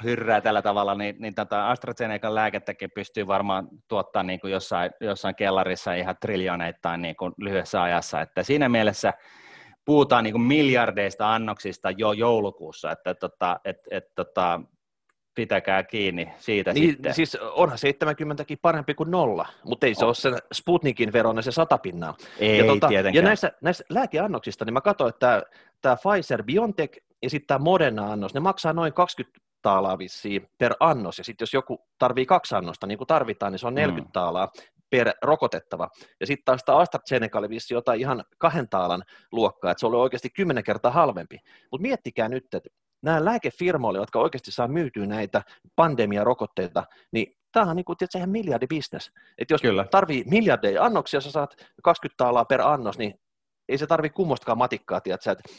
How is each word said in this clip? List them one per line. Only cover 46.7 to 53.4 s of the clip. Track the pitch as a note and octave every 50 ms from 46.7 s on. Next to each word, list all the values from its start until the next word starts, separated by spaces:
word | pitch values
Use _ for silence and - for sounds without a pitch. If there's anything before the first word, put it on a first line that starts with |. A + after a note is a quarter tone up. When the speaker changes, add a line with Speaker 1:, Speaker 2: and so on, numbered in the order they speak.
| - F2 - - _ _ _ - -
Speaker 2:
niin | A2+ G2+ - _ _ _ _ -
tämähän | A3+ G#3+ F3
on | D#3+
niinku, | F3+ F3+ - F3
tiedätkö, | - F#3+ F3+ - F#3
ihan | F3+ F#3
miljardibisnes. | G3 A3+ G#3+ E3+ C3 A2+ B2 C3 D#3+ D#3 C3+ - - - - - _ _ _ _ _ -
Et | - -
jos | D#3 C#3+ -
Speaker 1:
Kyllä. | A#2+ G2+ F#2+ G2 -
Speaker 2:
tarvii | - G3 G3 E3 D3+ B2+ A2
miljardeja | - E3 A3 A#3 F#3 C3 G#2+ - G2+ G2 - -
annoksia, | A#3+ A3 E3+ C3+ - - C#3+
sä | C3+ C#3+
saat | C#3 D#3 C#3+ - _ _ - _ _ _ -
kaksikymmentä | F3 E3+ - - C#3 _ - B2+
taalaa | A#2 A#2+ B2 A#2
per | - C#3 B2+ G#2
annos, | C3+ D3+ C#3 A#2+ G2+ G2 -
niin | A2+ G#2 - _ _ _ _ _